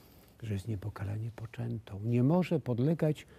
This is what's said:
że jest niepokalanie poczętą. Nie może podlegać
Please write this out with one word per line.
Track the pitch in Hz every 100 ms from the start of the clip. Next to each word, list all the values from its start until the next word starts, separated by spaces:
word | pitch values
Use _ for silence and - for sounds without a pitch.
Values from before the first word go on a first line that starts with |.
| - - - -
że | 110
jest | 98 117
niepokalanie | 101 104 - 98 107 117 -
poczętą. | 113 - 117 117 - 101
Nie | 110 120
może | 131 175 165 160
podlegać | 123 117 139 165 156 151 -